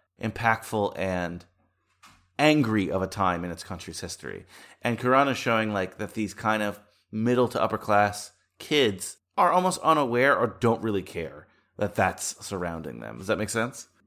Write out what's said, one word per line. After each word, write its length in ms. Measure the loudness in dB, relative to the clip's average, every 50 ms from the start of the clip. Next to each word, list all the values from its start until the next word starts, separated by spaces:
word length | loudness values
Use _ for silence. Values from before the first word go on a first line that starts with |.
| _ _ _ _ -8
impactful 760 | -8 -6 -2 0 0 0 0 -2 -4 -2 0 0 0 -2
and 480 | -2 -4 -2 -2 -2 -4 -4 -6 -10 -14 _ _ _ _ _ _ _ _ _ _ _ -20 -20 _ _ _ _ _ 2
angry 500 | 4 6 6 6 4 2 2 2 0 0 0
of 100 | -2 -2
a 60 | -2
time 360 | 0 0 2 2 2 0 -4
in 60 | -8
its 140 | -8 -10 -10
country's 360 | -12 -12 -12 -12 -12 -12 -12
history. 460 | -10 -10 -12 -12 -10 -12 -12 -12 -14 -18 -20 -20 -20 -20 -20 _ -4
And 180 | -4 -2 0
Cuarón 280 | 2 4 4 4 4 4
is 80 | 2
showing, 360 | 0 0 0 2 2 2 0 0
like, 260 | -2 -2 -4 -6 -8
that 160 | -10 -8 -4
these 180 | -6 -6 -6 -6
kind 300 | -4 0 0 0 2 0
of 160 | -2 -4 -6 -14 _ _ _ _ _
middle 380 | -6 -2 0 2 4 4 2 2
to 120 | 2 0
upper 160 | 0 0 0 -4
class 520 | 0 4 4 6 6 4 2 -4 -12 -14 _ _ _ _ _ _
kids 560 | -6 0 2 4 4 4 2 -2 -8 -12 -12 -16 _ _ _
are 140 | 2 2 4
almost 300 | 4 4 2 2 -2 0
unaware 580 | 2 2 2 4 2 2 2 2 4 4 4 4
or 80 | 2 0 0 0
don't 220 | 2 2 2 2 0
really 200 | -2 -2 -2 -4
care 460 | -4 -8 -8 -8 -8 -10 -16 -20 _ _ _ _ _ _
that 200 | -4 -4 -4 0
that's 400 | 2 0 0 0 -2 -8 -10 -10 -10 -10
surrounding 540 | -8 -6 -6 -4 -4 -6 -6 -8 -10 -12 -12
them. 180 | -12 -12 -12 -12
Does 80 | -2
that 120 | -2 0 0
make 120 | 0 -2
sense? 380 | -2 -2 -2 -2 -4 -12 -18 -20 _ _ _